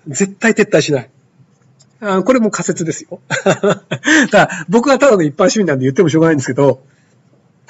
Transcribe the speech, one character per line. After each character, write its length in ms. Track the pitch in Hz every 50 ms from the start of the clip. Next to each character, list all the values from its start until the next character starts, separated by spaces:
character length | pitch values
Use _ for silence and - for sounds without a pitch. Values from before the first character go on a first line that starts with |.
| - 165
絶 280 | 131 - 196 196 196
対 180 | - - 226 214
撤 160 | - 202 -
退 100 | - 160
し 140 | 147 - 143
な 80 | 127
い。 80 | 113 - _ _ _ _ _ _ _ _ _ _ _ _ _ _ _ _ _ -
あ、 240 | 220 208 190 190 185
こ 80 | 220
れ 80 | 254 254
も 120 | 220 208
仮 140 | - - 180 -
説 180 | 170 - 170
で 80 | 160 -
す 80 | - -
よ。 160 | - 175 - _
<laughs> 40 | -
だ 280 | - - - 196 160 -
か 240 | - 202 185 - - - - - - 277 320 311 254 -
ら、 180 | - 196 156 - - 180 165 -
僕 200 | 175 240 233 285
は 80 | 269 233
た 120 | - 277
だ 80 | 220 185
の 60 | 160
一 120 | 147 131
般 140 | - 185 180
市 80 | - 220
民 80 | 196
な 100 | 165 139
ん 40 | 131
で 40 | 127
言 80 | 135
っ 40 | 135
て 80 | - 185
も 60 | 156
し 60 | 151
ょ 40 | 160
う 20 |
が 60 | 165 165
な 40 |
い 40 | 160
ん 20 | 143
で 60 | 120
す 40 | -
け 60 | 127
ど、 300 | 135 143 139 123 - _ _ _ _ _ _ _ _ _ _ _ _ _ _ _ _ _